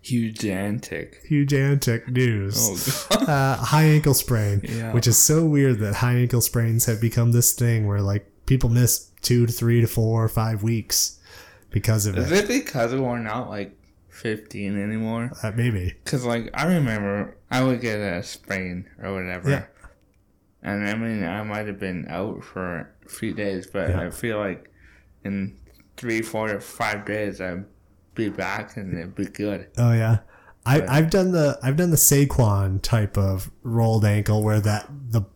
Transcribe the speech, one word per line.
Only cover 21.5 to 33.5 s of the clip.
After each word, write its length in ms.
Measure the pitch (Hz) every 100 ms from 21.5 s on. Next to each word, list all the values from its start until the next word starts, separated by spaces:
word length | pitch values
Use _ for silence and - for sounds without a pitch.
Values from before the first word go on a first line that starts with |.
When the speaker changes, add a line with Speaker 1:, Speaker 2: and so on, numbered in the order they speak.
| 104 107
Speaker 1:
have 120 | 95
been 280 | 98 90 -
out 340 | 85 104 -
for 480 | - - 90 85 - _ -
a 40 |
few 240 | - 110 95
days, 320 | 104 92 90
but 220 | 101 87
Speaker 2:
Yeah. 120 | 90
Speaker 1:
I 80 | 87
feel 300 | - 120 107
like 320 | 101 85 - _ - - _ _
in 320 | 101 98 98 - - _ _ -
three, 280 | 120 113
four, 360 | 110 110 110 101
five 460 | - - 110 104 101
days, 340 | 107 104 95
I'd 260 | 92 87 101 _ _ _ _ -
be 140 | 110
back 480 | 101 92 104 107 -
and 200 | 98 87
it'd 180 | 85 98
be 100 | 98
good. 420 | - 104 98 - -
Speaker 2:
Oh, 160 | 117
yeah. 240 | 117 113 113 - - - _
I, 180 | - 143
Speaker 1:
But 80 | -
Speaker 2:
I've 200 | 135 160
done 220 | 196 185
the, 260 | 180 147 131
I've 120 | 127 143
done 140 | 180
the 80 | 160
Saquon 840 | - 139 143 - 113 101 98 95
type 340 | - 117 104 -
of 320 | 98 92 -